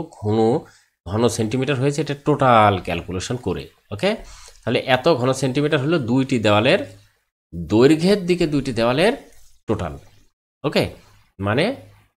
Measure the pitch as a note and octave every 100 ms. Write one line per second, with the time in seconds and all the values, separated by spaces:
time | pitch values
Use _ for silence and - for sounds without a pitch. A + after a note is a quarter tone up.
0 | D#3+ - G#2 A2 A2 D3 - _ _ _
1 | - G#2+ A#2+ A2 A2 B2+ C3+ C3 C#3 D3
2 | C#3+ C#3+ - C#3+ C3 A#2 G#2 F#2+ F2 E2+
3 | E2+ F#2 - - F#2+ D2+ D2 _ _ G#2
4 | F#3+ A3+ - - - - - A#2+ C3 B2+
5 | F3 D3 B2+ C3 C3+ C3+ D3 D3+ C#3 E3+
6 | A2 C3 C3 B2+ G#2+ G#2 B2 F#3+ - -
7 | _ _ _ _ _ E2+ D#2 G#2+ C3+ D#3
8 | F3+ G3+ F3 F3 E3 D3 C3 A2+ A#2 C3
9 | G3 C#4 - - - _ - G#2+ F2 C#2
10 | - _ _ _ _ _ C#3+ F3+ B2 -
11 | _ _ _ - G2+ A#2 G3 C#4 - _
12 | _